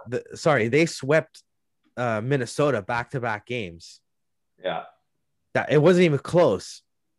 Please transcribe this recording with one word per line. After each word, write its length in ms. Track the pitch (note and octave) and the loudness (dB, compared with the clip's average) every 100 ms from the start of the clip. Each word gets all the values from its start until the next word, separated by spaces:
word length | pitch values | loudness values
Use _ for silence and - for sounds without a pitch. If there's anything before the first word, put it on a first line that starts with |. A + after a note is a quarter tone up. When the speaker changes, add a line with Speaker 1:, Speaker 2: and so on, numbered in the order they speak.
| - | -10
Speaker 1:
the, 160 | B2 - | -10 -10
sorry, 340 | - E3 C#3 A2+ | -4 2 2 2
they 180 | C#3+ E3 | 2 2
swept, 560 | - C3+ D#3 D3+ - _ _ _ _ _ - | -2 0 0 0 -8 _ _ _ _ _ -6
uh, 240 | A#2+ A2 | -4 -2
Minnesota 640 | A#2+ C#3 A#2+ - D3 A#2 | -2 -4 -4 -2 0 0
back-to-back 640 | F#2+ A#2 A#2+ C3+ A#2 G#2 - | -4 -6 -6 -6 -6 -6 -8
games. 540 | A#2+ F#2 E2+ - - _ _ _ _ _ _ | -8 -8 -12 -20 -20 _ _ _ _ _ _
Speaker 2:
Yeah. 220 | F2+ E2 - _ _ _ _ _ _ | -8 -8 -10 _ _ _ _ _ _
Speaker 1:
That, 180 | B2+ - | -6 0
it 80 | D3 | 4
wasn't 260 | D3+ F3+ F3 | 4 4 4
even 120 | C#3+ | 2
close. 640 | - E3+ D#3 F#2 - - _ _ _ | 0 2 2 2 -6 -20 _ _ _